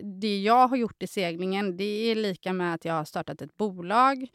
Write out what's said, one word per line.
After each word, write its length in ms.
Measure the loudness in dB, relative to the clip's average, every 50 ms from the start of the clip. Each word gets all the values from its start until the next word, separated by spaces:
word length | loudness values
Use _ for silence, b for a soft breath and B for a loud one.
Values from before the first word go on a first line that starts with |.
| -6
det 400 | -10 -8 -4 -2 -2 -2 0 4
jag 260 | 6 6 6 6 6
har 80 | 4
gjort 260 | 0 -2 -2 -4 _ -10
i 40 |
seglingen, 680 | -6 -4 -2 -2 -2 -2 -2 -2 -2 0 0 -2 -2 -2
det 340 | -2 -4 -4 -2 -2 0 0
är 40 | 0
lika 380 | 0 0 -2 -4 -4 -4 -4 -2
med 220 | -2 0 -2 -2
att 100 | -2 -2
jag 100 | -2 -2
har 100 | -2 -2
startat 380 | -4 -6 -6 -6 -6 -8 -10 -12
ett 140 | -14 -6
bolag, 720 | -4 -4 -4 -4 -6 -4 0 2 4 4 4 2 0 -6 -10